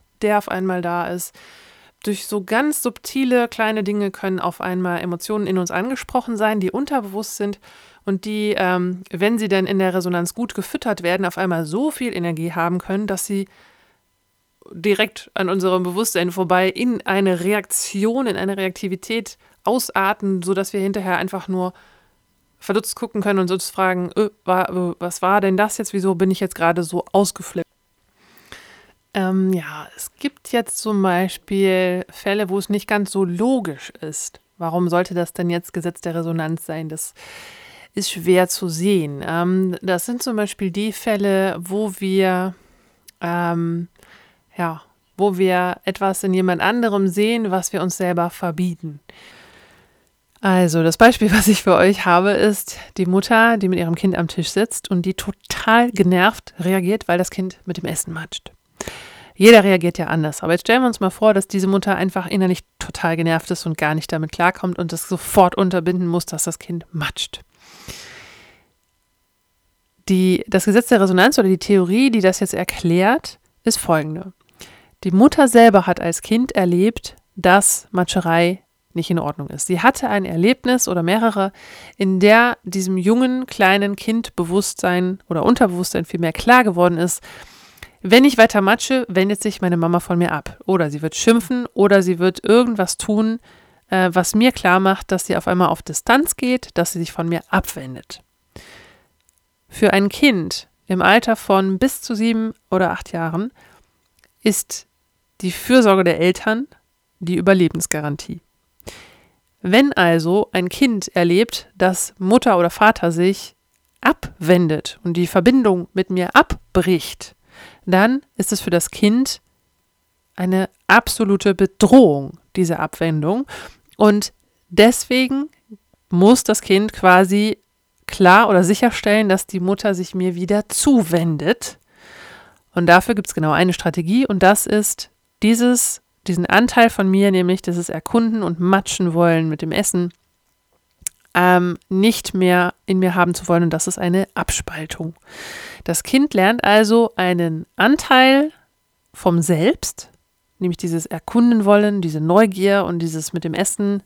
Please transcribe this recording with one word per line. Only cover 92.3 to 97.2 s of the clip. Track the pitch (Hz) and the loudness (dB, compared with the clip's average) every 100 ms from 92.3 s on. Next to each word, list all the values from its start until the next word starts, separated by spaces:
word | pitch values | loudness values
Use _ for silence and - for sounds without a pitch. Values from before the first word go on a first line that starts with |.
| - | 0
irgendwas | - 233 240 208 180 - | 2 4 4 0 -4 -4
tun, | - 214 220 226 - _ _ _ _ | -2 0 0 -4 -10 _ _ _ _
äh, | 190 185 | 0 2
was | 180 175 214 | 2 0 2
mir | 254 | 2
klar | - 180 185 | 2 2 2
macht, | 190 190 - | 2 0 -2
dass | 185 - | -4 -2
sie | 170 | -4
auf | - | 0
einmal | 180 180 | 0 0
auf | 160 | 0
Distanz | - 147 - 262 330 - | -6 -4 2 2 2 -2
geht, | 247 254 - - | -2 -2 -4 -4
dass | 170 | -4
sie | 170 | -4
sich | 165 | -6
von | - | -6